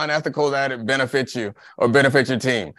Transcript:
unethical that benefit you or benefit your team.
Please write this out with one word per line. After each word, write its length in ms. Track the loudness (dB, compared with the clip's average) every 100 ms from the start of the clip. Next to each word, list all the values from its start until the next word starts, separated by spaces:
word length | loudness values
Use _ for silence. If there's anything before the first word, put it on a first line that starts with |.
unethical 460 | -2 -2 -2 -2 0
that 360 | 0 -2 -4 -2
benefit 500 | -2 0 -2 -2 -6
you 180 | -8 -10 -12 -2
or 100 | 2
benefit 400 | 4 4 4 2
your 120 | 0
team. 340 | 0 -2 -4